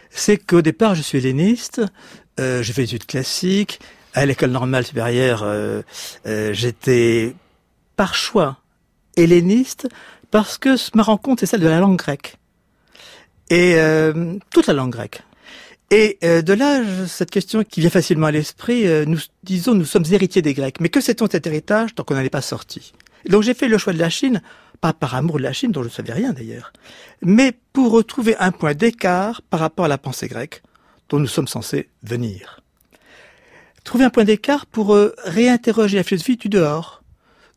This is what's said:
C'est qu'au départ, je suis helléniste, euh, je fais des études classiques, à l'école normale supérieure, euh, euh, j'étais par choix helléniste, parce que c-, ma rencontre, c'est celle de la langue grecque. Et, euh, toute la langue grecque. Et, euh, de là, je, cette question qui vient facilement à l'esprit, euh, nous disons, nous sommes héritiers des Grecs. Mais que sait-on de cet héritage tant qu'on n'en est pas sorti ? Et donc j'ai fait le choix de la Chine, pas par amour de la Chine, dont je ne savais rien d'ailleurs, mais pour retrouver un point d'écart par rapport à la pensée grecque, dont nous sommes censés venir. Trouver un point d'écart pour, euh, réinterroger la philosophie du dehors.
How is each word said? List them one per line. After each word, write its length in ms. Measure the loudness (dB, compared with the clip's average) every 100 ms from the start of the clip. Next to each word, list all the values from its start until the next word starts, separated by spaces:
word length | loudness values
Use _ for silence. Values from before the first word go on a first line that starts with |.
| _
C'est 260 | -6 0 0
qu'au 240 | 2 2
départ, 320 | 2 2 0
je 80 | 0
suis 160 | -2 -2
helléniste, 640 | -2 0 2 0 -4 -6 -6 -8 -20 -20 _ -8
euh, 220 | -4 -4
je 100 | -4
fais 120 | -4
des 60 | -4
études 180 | -6 -8
classiques, 720 | -8 -6 -4 -2 -2 -2 -8 -20 -20 _
à 140 | -2 0
l'école 240 | 0 0
normale 340 | 0 -2 -2 -2
supérieure, 560 | -4 -2 0 0 0
euh, 400 | -2 -4 -4 -6 -10 -16 -16 -14 -8
euh, 260 | -4 -4
j'étais 840 | -4 -6 -4 0 2 2 0 -2 -8 _ _ _ _ _ -4
par 180 | -4
choix 440 | -4 -2 0 -2 -4 _ _ _ _ _ 2
helléniste, 720 | 4 6 4 2 0 -6 -12 -12 -20 -20 _
parce 300 | 0 0 -2
que 180 | 0 0
c-, 140 | 2
ma 80 | 2
rencontre, 380 | 2 2 0 -2
c'est 80 | 0
celle 140 | 2
de 60 | 2
la 120 | 4
langue 180 | 4 2
grecque. 400 | -2 -8 -10 -20 _ _ _ _ _ _ -20 -20 _ _ -2
Et, 240 | 2 4 4
euh, 600 | 4 2 0 -2 -4 -8 -2
toute 160 | 2 2
la 60 |
langue 180 | 2 -2
grecque. 320 | -6 -10 -14 _ _ -20 -20 -20 _ 2
Et, 300 | 4 4 2
euh, 200 | 2 2
de 100 | 2
là, 300 | 2 2 0
je, 220 | 0 -4 -6
cette 260 | -6 -4
question 320 | -4 -2 -4
qui 180 | -4 0
vient 80 | 2
facilement 380 | 2 0 0 0
à 40 |
l'esprit, 540 | 0 -4 -8 -4 0 2
euh, 200 | 2 0
nous 140 | -2 -6 _
disons, 320 | -6 -4 2
nous 120 | 2 2
sommes 200 | 0 2
héritiers 320 | 2 2 0
des 100 | 0
Grecs. 260 | 0 -4 -4
Mais 100 | -2
que 120 | 0
sait-on 240 | -2 -2 -2
de 60 |
cet 160 | -2 -4
héritage 480 | -6 -2 -2 -2 -6
tant 80 |
qu'on 100 | -4
n'en 80 | -2
est 80 | -2
pas 120 | -4
sorti ? 520 | -6 -10 -12 -18 -20 _ _ _ 0
Et 40 |
donc 140 | 2
j'ai 100 | 2
fait 160 | 0 0
le 80 | 0
choix 160 | 0
de 60 | -2
la 100 | -2
Chine, 320 | -2 -2 -2 -4 -20 _ -6
pas 100 | -4
par 240 | -2 -4 -2
amour 220 | -2 -2
de 60 |
la 100 | -4
Chine, 180 | -4 -4
dont 100 | -4
je 60 | -6
ne 60 |
savais 180 | -10 -8
rien 220 | -6 -4
d'ailleurs, 400 | -6 -10 -14 -18 _ -20 -20 -20 -6
mais 320 | 2 4 4 0 _
pour 220 | 0 4
retrouver 420 | 4 2 -2 -2 0
un 160 | 0
point 220 | 0 -2
d'écart 680 | 0 -2 0 -2 0 -2 -6
par 180 | -6 -4
rapport 240 | -2 -2 -2
à 20 |
la 100 | -2
pensée 300 | -6 -10 -10
grecque, 340 | -10 -12 -14 _ _ _ _ -4
dont 120 | -2
nous 80 | -2
sommes 200 | -2 -4
censés 400 | -6 -8 -8 -8 _
venir. 580 | -10 -6 -6 -10 -18 -20 _ _ _ _ _ -20 -20 _ _ -20 _ _ -4
Trouver 180 | 2
un 60 | 4
point 160 | 4 4
d'écart 400 | 2 0 -2 -2
pour, 280 | -2 4
euh, 220 | 4 4 0
réinterroger 720 | -6 2 2 2 2 2 2 0
la 80 |
philosophie 320 | 0 -2 -2 -4
du 140 | 0
dehors. 520 | 2 2 -2 -8 -16 _ _ _ _ _